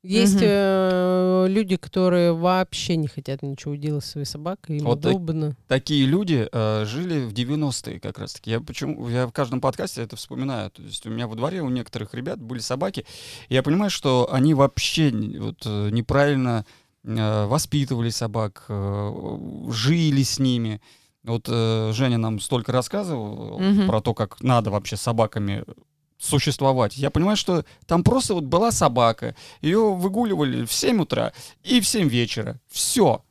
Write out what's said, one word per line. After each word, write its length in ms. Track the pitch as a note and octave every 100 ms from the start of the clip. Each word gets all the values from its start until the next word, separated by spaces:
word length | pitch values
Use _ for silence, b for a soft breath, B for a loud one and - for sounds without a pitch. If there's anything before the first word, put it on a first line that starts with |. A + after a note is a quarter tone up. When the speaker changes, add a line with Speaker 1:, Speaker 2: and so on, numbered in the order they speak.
Speaker 1:
Есть, 320 | F#3 G#3 G3+ G3
Speaker 2:
Мгм. 80 | G#3+
Speaker 1:
э, 1000 | G3+ G3 F#3+ F#3 F#3 F3+ F#3 F#3 F#3 F#3
люди, 280 | G3 G3 F#3
которые 560 | - F#3+ F3+ F3 E3+
вообще 640 | E3 F3 F#3 F#3 - - E3
не 120 | D3+
хотят 340 | - C3+ C3+
ничего 320 | C#3 C3+ -
делать 300 | D3 D3+ D3
со 80 | -
своей 140 | D3 C#3
собакой, 520 | D3 D#3 G3 - D3+
им 60 |
Speaker 3:
Вот 160 | C#3+ B2
так-, 100 | E3 F#3+
Speaker 1:
удобно. 400 | E3 D#3+ D3+ C3 _
Speaker 3:
такие 380 | C3 - D3 C3+
люди, 420 | F3 G3 C#3 G#2+
э, 340 | A#2+ A2 G#2+ G#2+
жили 400 | B2 F3+ D#3 A#2+
в 60 |
девяностые 680 | G#2 B2 D3+ D3 - - -
как 180 | G#2 -
раз-таки. 320 | G#2 - -
Я 80 | A2+
почему, 480 | - - C#3 - A#2+
я 180 | A#2+ B2+
в 60 |
каждом 280 | C3+ B2+ B2+
подкасте 420 | C3 - F#3+ -
это 140 | A2+ A2+
вспоминаю. 540 | - B2+ C3+ A#2+ G2
То 120 | -
есть 220 | G#2 G2+ A2+
у 40 |
меня 160 | A2+ A#2+
во 80 | A2
дворе 260 | C#3 F#3
у 60 | C#3
некоторых 460 | B2+ A2+ A#2 G#2
ребят 260 | - C#3 A#3
были 200 | A#2 B2
собаки, 440 | - B2+ F#3+ - B B B B B
и 60 |
я 80 | B2+
понимаю, 260 | C3+ E3+ G3+
что 380 | - C#3+ B2+ A#2+
они 220 | C3+ C#3+
вообще 560 | C#3+ C#3 - - - D3+
н-, 300 | A2+ G#2+ -
вот, 220 | G#2+ - A2+
э, 240 | G#2 G#2
неправильно, 760 | A2+ A2+ C3 C#3+ C#3 B2+ A#2 G#2+ b b _
э, 420 | - A2+ G#2+ G#2+ G#2
воспитывали 640 | D3 - D3 C3 B2 A#2
собак, 560 | A2 A2+ A2 G#2 - -
э, 440 | G#2 G2+ G2+ G#2 - - - - C#2+ -
жили 500 | A#2 B2 E3+ D#3+ C#3
с 160 | B2+ -
ними. 420 | C3 A#2+ A2+ A2 b b b _
Вот, 240 | A#2 A#2 -
э, 400 | A#2 A2+ A2 A2
Женя 260 | A2 C3 A#2
нам 220 | A2 G#2+
столько 320 | - B2 A2
рассказывал 840 | B2+ B2 G3+ F3+ C#3 G#2 - A2 -
Speaker 2:
Мгм. 280 | F#3+ G3+ F#3+
Speaker 3:
про 120 | A2
то, 140 | A#2+
как 260 | A2+ G#2+ -
надо 280 | C3 A#2+ G#2+
вообще 260 | G2+ - G#2+
с 60 |
собаками 640 | - A2+ A2 A2 G2+ G2+ - - _ _ _ _
существовать. 760 | - D3 D3+ - C3+ B2+ G#2+ C3+
Я 120 | C#3
понимаю, 260 | D3+ F#3 G#3+
что 280 | - F3 b b -
там 160 | E3+
просто 320 | - B3+ -
вот 80 | F3+
была 280 | C#3 E3+ A#3
собака, 640 | - D#3 B2 A#2 A2+ A#2 B B B
ее 320 | D3+ G3+ G#3+
выгуливали 680 | F#3 F#3 G3+ A#3 F3 C#3+ B2 A#2
в 60 |
семь 280 | - C4+ A3+
утра 320 | D#3 - A2+ B B B
и 180 | - B3
в 60 | G3
семь 220 | A3 D#3
вечера. 520 | A#2+ A#2 - A2 B2 _
Все. 540 | - - B3+ F3+ - _